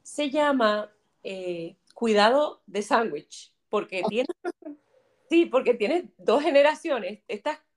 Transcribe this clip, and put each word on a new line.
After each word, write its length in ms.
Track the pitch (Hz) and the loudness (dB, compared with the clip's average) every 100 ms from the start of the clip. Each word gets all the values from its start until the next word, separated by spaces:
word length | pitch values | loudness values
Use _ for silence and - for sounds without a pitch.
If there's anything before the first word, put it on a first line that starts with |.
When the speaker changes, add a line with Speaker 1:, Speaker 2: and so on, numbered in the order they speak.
Speaker 1:
se 260 | - - 294 | -12 -6 -2
llama, 600 | 294 294 269 220 208 214 _ _ _ | 0 2 2 2 0 -6 _ _ _
eh, 520 | - 190 180 175 165 196 _ | -12 -8 -8 -8 -10 -14 _
cuidado 680 | - 233 208 208 269 302 - - | -4 0 4 4 4 0 -6 -10
de 160 | 190 | -8
sándwich, 720 | 208 247 226 151 - - - _ _ | 0 0 0 -6 -12 -20 -20 _ _
porque 340 | 208 - 185 | -6 -4 -4
Speaker 2:
<laughs> 60 | 175 | -4
Speaker 1:
tiene, 180 | 208 269 - 359 - 320 294 _ _ _ _ - | -2 -4 -6 -12 -12 -14 -18 _ _ _ _ 0
sí, 160 | 330 339 | 2 2
porque 280 | 269 233 | 2 0
tienes 320 | 240 208 339 - _ | 0 0 -2 -4 _
dos 240 | - 240 | 0 2
generaciones. 760 | 311 277 285 294 330 262 185 208 - | 4 4 4 2 -4 -4 -6 -10 -12
Estás, 320 | 208 294 302 _ | -8 -8 -10 _